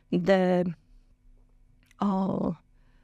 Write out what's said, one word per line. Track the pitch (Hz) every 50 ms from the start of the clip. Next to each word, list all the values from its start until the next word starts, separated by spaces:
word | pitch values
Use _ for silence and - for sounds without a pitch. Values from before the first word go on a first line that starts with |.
| _ _
de | - 180 175 175 196 185 185 180 180 180 180 180 165 - _ _ - - _ _ _ _ _ - - - _ _ _ _ _ _ _ _ _ _ -
a, | - 196 202 196 190 190 190 - - - - 170 - _ _ _ _ _ _ _ _